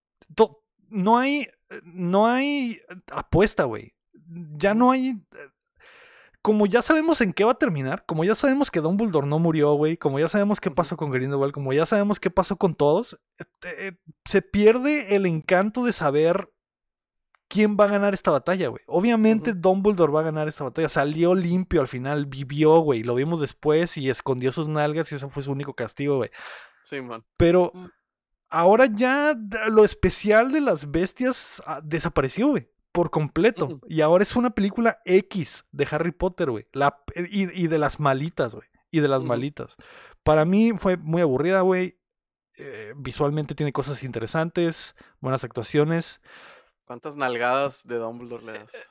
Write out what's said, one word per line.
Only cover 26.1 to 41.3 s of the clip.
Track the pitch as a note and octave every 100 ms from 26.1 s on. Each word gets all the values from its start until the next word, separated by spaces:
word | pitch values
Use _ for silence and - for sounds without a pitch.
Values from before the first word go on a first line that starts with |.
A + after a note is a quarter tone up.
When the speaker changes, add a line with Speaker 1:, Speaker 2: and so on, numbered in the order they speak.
| C#3
Speaker 1:
güey. | A2 - - - - _
Speaker 2:
Sí, | - C#3+
man. | B2+ A2+ _ -
Speaker 1:
Pero | E3+ F3+ F3
Speaker 3:
Mm. | F3+ F2+ _ _ _ _ _ -
Speaker 1:
ahora | D#3+ F3 A3 C4
ya | G#3 B3+ C4+ D4 C4+
d-, | G#3 A3 A3
lo | G#3+
especial | G#3 - F#3 - G3+ G#3+ B3+
de | D4+
las | C#4 E3 C#3+
bestias, | D3 F#3 - B3+ B3+ - - -
ah, | D3+
desapareció, | D#3 D#3+ E3+ D#3 C3+ - C4+
güey, | A#3+ - _ _
por | F3 E3+
completo. | F3 D3+ - G#3+ A#3+ D3
Speaker 2:
Ujú. | D3 -
Speaker 1:
Y | D#3
ahora | D3+ F3+
es | - B3
una | A#3+
película | G#3+ G3+ A3 A3+ -
X | - F#3 - G3 D3 - _
de | C#3+ C#3+
Harry | D3+ E3+
Potter, | - F#3 - D#3+
güey. | A2 -
La | C3+ C#3 -
p-, | - E3+ F3
y, | G3+ F#3 F#3
y | E3+
de | D#3+
las | D3 -
malitas, | D3 C3+ D#3 - B2+ -
güey. | - _ _
Y | D#3+
de | D3
las | C3+
Speaker 2:
Ujú. | C3
Speaker 1:
malitas. | A#2+ C3+ - - _ - - - _
Para | - D#3 D#3
mí | G3 A3+ G#3
fue | G3 F3+
muy | D#3 E3
aburrida, | E3